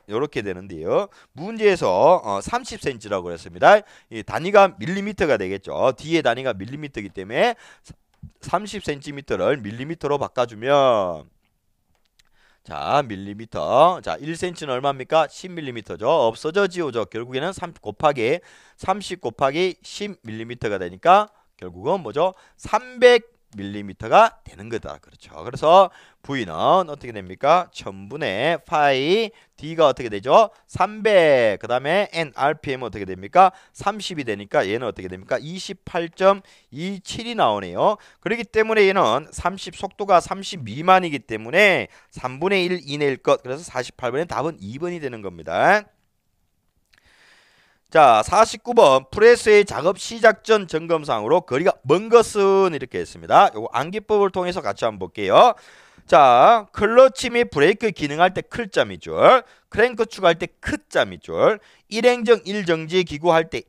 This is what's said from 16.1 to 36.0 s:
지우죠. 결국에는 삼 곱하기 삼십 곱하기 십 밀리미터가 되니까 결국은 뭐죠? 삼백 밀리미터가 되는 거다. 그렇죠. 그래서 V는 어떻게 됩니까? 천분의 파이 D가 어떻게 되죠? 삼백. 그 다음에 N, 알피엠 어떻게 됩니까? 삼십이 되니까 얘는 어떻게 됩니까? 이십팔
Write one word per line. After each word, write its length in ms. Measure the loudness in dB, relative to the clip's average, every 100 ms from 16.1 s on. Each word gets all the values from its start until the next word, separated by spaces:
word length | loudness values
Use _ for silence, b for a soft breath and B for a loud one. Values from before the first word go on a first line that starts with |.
| 2 0 -2 -4 -2 -2
지우죠. 380 | -2 -6 -4 -6
결국에는 480 | -8 -8 -6 -6
삼 180 | -8 -14
곱하기 720 | -12 -14 -2 -2 0 -2 -2 b b b _
삼십 460 | -6 -6 -8 -10
곱하기 560 | -10 -2 -2 0 -4 -6
십 380 | -14 -12 -12 -12
밀리미터가 580 | -14 -12 -12 -8 -6 -4
되니까 500 | -6 -2 4 4 2 _ _ _
결국은 460 | -18 -10 -4 -4
뭐죠? 320 | -4 -2 -2 -4 b _
삼백 840 | -6 -6 -6 4 6 6 2 _ _ -14
밀리미터가 880 | -10 -10 -12 -12 2 4 4 0
되는 260 | -20 -20 -12
거다. 300 | -12 -10 -16
그렇죠. 440 | _ _ -20 -16
그래서 460 | -14 -4 4 6 4 b b b
V는 320 | -10 -8 -8
어떻게 580 | -2 2 2 0 -10 -14
됩니까? 560 | -14 -14 -4 2 2 0
천분의 880 | -12 -16 -16 -16 -8 -6 -4 -2 -4 -4
파이 640 | 0 2 0 0 0 -2 b b _
D가 300 | -10 2 2
어떻게 200 | 2 -6
되죠? 420 | -8 2 4 4 b _
삼백. 880 | -6 -4 -2 2 4 6 4 2 0
그 80 | -4
다음에 420 | -4 -2 -2 -2
N, 200 | -6 -8 -4
알피엠 480 | -4 -2 -8 -8
어떻게 220 | -8 -10 -10
됩니까? 460 | -10 -2 4 4 b b
삼십이 500 | -10 -8 -8 -10 -8 -8
되니까 440 | -8 -4 -2 0
얘는 160 | -2 -4
어떻게 220 | -8 -12
됩니까? 320 | -14 -8 -8
이십팔 680 | -8 -14 -14 -16 -10 -8